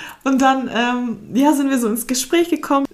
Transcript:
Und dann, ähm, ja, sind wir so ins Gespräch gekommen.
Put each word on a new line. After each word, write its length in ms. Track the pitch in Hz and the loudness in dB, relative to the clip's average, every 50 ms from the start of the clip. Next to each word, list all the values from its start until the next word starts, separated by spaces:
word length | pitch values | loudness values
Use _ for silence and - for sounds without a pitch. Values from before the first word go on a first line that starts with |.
| - - - - - | -18 -18 -14 -6 -2
Und 160 | 262 269 254 | 0 2 4
dann, 300 | 269 262 269 262 240 - | 4 4 2 2 -2 -4
ähm, 460 | - 220 240 240 247 247 247 240 214 196 - - - | -2 -2 0 0 -2 -2 -4 -6 -6 -8 -8 -4 0
ja, 180 | 240 277 294 302 | 2 4 4 4
sind 180 | 269 285 269 | 2 2 0
wir 80 | 269 254 | 0 0
so 80 | 233 | 0
ins 180 | 208 220 240 - | 0 -2 -2 -4
Gespräch 460 | - 254 254 - - 339 339 339 339 | -4 -4 -4 -2 0 0 0 2 2
gekommen. 340 | 311 302 - - 285 277 277 - | -2 -4 -2 0 0 0 0 -2